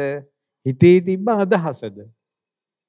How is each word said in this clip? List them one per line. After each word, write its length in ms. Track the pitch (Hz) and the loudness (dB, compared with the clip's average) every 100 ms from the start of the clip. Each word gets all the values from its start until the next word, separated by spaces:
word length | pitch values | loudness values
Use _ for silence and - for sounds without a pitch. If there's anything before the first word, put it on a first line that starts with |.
| 139 143 139 _ _ _ 135 | -8 -8 -14 _ _ _ -8
හිතේ 320 | 131 175 185 | 2 4 4
තිබ්බ 280 | 180 185 208 | 2 -4 -2
අදහසද? 680 | 220 190 196 160 131 113 101 107 _ _ _ _ _ _ _ | -2 0 -2 -2 -8 -14 -16 -20 _ _ _ _ _ _ _